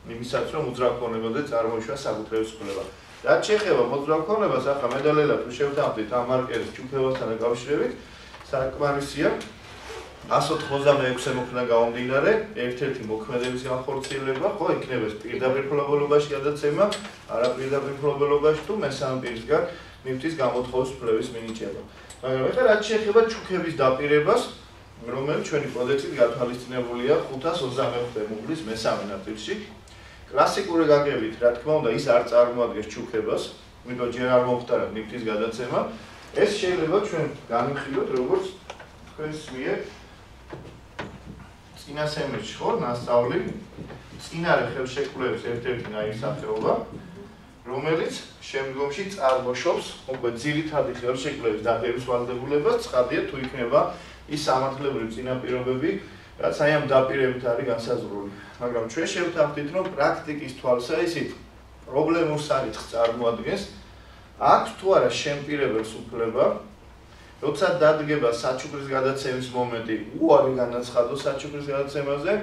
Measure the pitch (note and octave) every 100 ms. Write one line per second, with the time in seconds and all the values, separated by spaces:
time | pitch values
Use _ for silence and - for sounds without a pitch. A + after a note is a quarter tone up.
0 | - A#2 B2 C#3 - D#3 B2+ A#2+ B2 A#2+
1 | A#2 A2+ A2+ B2 C#3 A#2 A2+ A2+ A2 A2
2 | B2 G#2+ G#2+ A2 A2 - G2+ F#2+ F#2 -
3 | - - B2 E3 - G#3+ F#3 C3+ A#2+ C#3
4 | D3 D#3+ D#3+ G#3+ F#3 C3+ C3+ C#3 B2 C3+
5 | D3+ D3+ C#3+ A2+ A#2+ - C#3+ C#3+ C3+ A2
6 | G#2 B2 A#2+ B2+ B2+ A2+ G#2+ A2 B2+ C3+
7 | C3 B2+ A2+ A2 A#2 B2 C#3 D3+ A#3+ -
8 | - - - - - C3 C3 C3+ C#3+ C#3
9 | C#3+ C#3 G3 - - - - - - -
10 | - - - C#3 D3+ D#3 C#3 C#3 C#3+ C#3
11 | B2+ B2+ C#3 B2+ B2 B2 A#2+ A#2 A#2 A#2+
12 | B2 C3+ F3 A3 - B2 B2 B2 C3+ B2+
13 | G#2+ A2 - B2 B2 B2+ B2+ B2+ C3+ C3+
14 | - C3+ C3+ C3 F#3+ - E3 - - A#2+
15 | G#2+ - A#2 B2+ C3 C#3 - D3 C#3+ C#3+
16 | C#3+ D3 C#3+ C#3 C#3+ D3 D3 D#3 G3+ -
17 | - - - A2+ B2 B2+ C3+ C#3 C#3 C3+
18 | C#3+ C#3 C#3+ D3 D3+ D3+ - G#3+ D3 -
19 | C#3 C3 A#2+ A2+ A#2+ D#3+ - - - -
20 | C3 B2+ E3 - A#2+ A#2+ B2 B2+ B2 -
21 | G#2 A2 B2+ A#2 A2+ A2 G2+ G2 - -
22 | - - B2+ C3 C3 A#3+ A#3+ G#3 G#3+ A3
23 | G#3+ A3 A3+ - - F3+ D#3+ C#3 C3 C3
24 | D3 D3 D#3 B3 - - - - - -
25 | A#2 C3+ C#3 G3 - D3 C3 A#2+ B2 C#3
26 | - C3+ A#2 B2 A#2+ B2+ B2 B2+ A#2+ A#2+
27 | C3 D#3+ - C3 E3 E3+ C3 B2+ B2 A#2+
28 | - A2+ G#2+ G#2+ A2+ D#3+ G#2+ A2+ - G2+
29 | G2+ F#2+ G#2+ A2 - G#3 G#3 - - -
30 | - - - - - - F#3 E3 D3+ C#3+
31 | C#3+ C3+ A2+ A2+ A#2+ - D3 D#3 A#2+ -
32 | C3+ A#2+ A#2+ A#2+ A#2+ A#2+ A#2 G#2 G#2+ B2
33 | - A2+ G2+ - - - - - B2 B2
34 | A#2+ A#2+ B2 B2 B2 B2 - A#2 G2 G#2+
35 | A2 B2 A2 G#2+ A2+ A#2 B2 E3+ A#3 -
36 | - - - - G3+ G3+ F#3 E3+ D#3 G3
37 | G#3 E3 C3+ - - A#2 C3+ C#3 C3+ C3+
38 | - B2+ B2+ F#3+ - - - - - -
39 | - - D3+ D3+ - C3 C3 C3+ - -
40 | - - - - - - - - - -
41 | - - - - - - - - - C#3+
42 | D3+ D3+ C#3 A2+ G#2+ - E3+ - A#2+ A#2+
43 | - A#2+ A#2+ F3+ - - - - - -
44 | - - - E3 E3+ C#3+ B2 C3 B2+ C#3+
45 | C3 - - - B2 A#2 C3 A#2 G#2 G#2+
46 | G#2+ A2 A2 - G#2+ A2 - - - -
47 | - - - - - - - B2+ D3+ D#3+
48 | - - - - - C#3 C3+ C3 C#3+ E3+
49 | F#3+ - - C3 B2 B2 E3+ G3+ - -
50 | - C3 A#2+ A2+ C#3+ D3+ D#3 D3 B2 A#2+
51 | A#2+ C3 D3 - A#2 G#2 A2+ F#2+ A#2+ B2+
52 | B2+ A#2+ B2 B2 C3 D3 - - - B2+
53 | B2 D#3+ - C#3 B2+ C3 A#2 D3 - -
54 | - - - D3 D3+ C3 C3+ C3 C#3 A#2+
55 | A2+ A#2 B2 B2+ B2 B2+ B2+ B2+ D#3+ G3
56 | - - - - - - D3+ D3+ C3 C3
57 | C3 C#3 B2+ B2 B2 A#2 A#2+ A2+ A2+ A#2
58 | G#2 G2+ G2 G2 - - B2 A#2+ A2+ E3
59 | - F3+ E3+ D#3+ D3 D3 C#3+ F#3 F#3 C#3
60 | D3+ - D3+ D3 C3 - B2+ B2 - D#3+
61 | A#2 C#3 - - - - - - - C3
62 | D#3 E3+ D#3 D3 D3 C3+ A#2+ G#2+ - A2+
63 | A#2 A#2+ A#2 A2 - G3 - - - -
64 | - - - - C#3+ - - - F#3+ E3
65 | B2+ - D3 C#3+ C#3+ D3 B2+ A2 A2 -
66 | - A#2+ A2+ A#2+ D#3 - - - - -
67 | - - - - D3 - F#3+ C3 D3+ D#3
68 | D3 D3 B2 A#2 C3 C3 D3 C#3 C#3 C3
69 | C3 C3 C3 B2+ B2+ B2 A#2+ A#2 A2+ G#2+
70 | G#2+ - D#3+ C#3 C3 B2+ A#2+ A#2+ B2 B2
71 | A#2 C#3 C#3+ C3+ D3 C#3+ C#3+ C#3 C#3 D3
72 | C#3 C#3+ E3 G#3